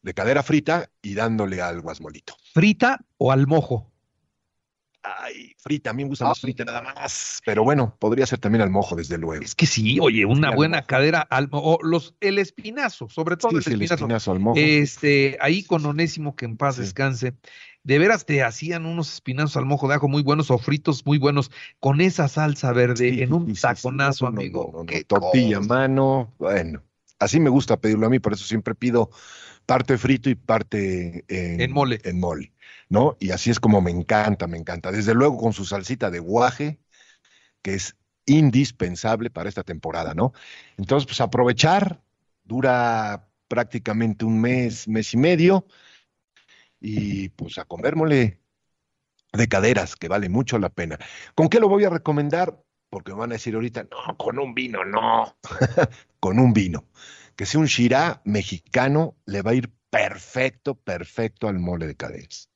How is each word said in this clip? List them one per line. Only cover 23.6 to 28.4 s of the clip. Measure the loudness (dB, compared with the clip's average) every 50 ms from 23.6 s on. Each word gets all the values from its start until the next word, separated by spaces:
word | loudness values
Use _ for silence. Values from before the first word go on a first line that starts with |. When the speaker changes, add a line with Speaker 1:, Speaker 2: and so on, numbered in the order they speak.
Speaker 2:
taconazo, | 0 -2 -2 -2 -6 -6 -2 0 0 0 0 0 -2
Speaker 1:
no, | -4
no, | -2 -4
Speaker 2:
amigo. | -6 -6 -6 -6 -8 -8 -10
Speaker 1:
no, | -12
no, | -10
Speaker 2:
Qué | -8 -8 -8 -2
Speaker 1:
tortilla | _ 0 0 2 4 4 4 4 4 2
a | 0
Speaker 2:
cosa. | 0 0 2
Speaker 1:
mano, | 2 2 2 2 2 2 2 2 0 -2 -6 -10
bueno, | _ -4 -2 0 0 -2 -4 -8 -12 -14 _ _ _ _ _ _
así | _ -2 2 4 4
me | 4 6
gusta | 4 4 4 2 0
pedirlo | 0 2 0 2 2 2
a | 2
mí, | 2 2
por | 0 -2 -4
eso | -4